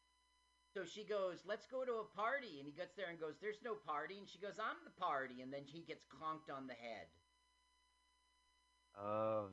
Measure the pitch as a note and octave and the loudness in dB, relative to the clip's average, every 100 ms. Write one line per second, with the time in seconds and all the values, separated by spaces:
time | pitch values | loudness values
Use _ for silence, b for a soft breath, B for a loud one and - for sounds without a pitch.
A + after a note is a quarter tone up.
0 | _ _ _ _ _ _ _ G3 E3+ G3+ | _ _ _ _ _ _ _ -6 -4 -4
1 | F#3+ G#3 F#3 E3 E3+ A3 - C4 B3+ A3+ | 2 4 4 2 -2 -2 0 0 2 2
2 | G#3+ F#3 A3 C#4 A#3+ C#3+ C#3+ D3 F3 - | 0 2 4 4 0 -6 -8 -4 -6 -2
3 | F3+ E3 D#3+ D3+ G#3 G#3 A#3+ G#3 D#3 D3+ | -4 -2 -4 -2 -2 -2 -2 -4 0 0
4 | D#3 G3 F#3+ F3 G3 F#3 A3+ E4 D#4+ - | 0 -4 -8 -6 -6 0 0 0 -6 0
5 | F3 C#3 C3 B2 B2+ C#3 C#3+ E3 D#3+ - | 4 4 2 -2 -4 -4 -4 -10 -6 -8
6 | - C#3+ D#3 D#3 D3+ C#3 C3 A#2 A#2 G#2 | -8 -2 0 0 -2 -4 -4 -4 -4 -4
7 | E2 - _ _ _ _ _ _ _ _ | -6 -14 _ _ _ _ _ _ _ _
8 | _ _ _ _ _ _ _ _ _ G2+ | _ _ _ _ _ _ _ _ _ -4
9 | G2+ G#2+ A2 A2 G2+ | 2 4 6 4 2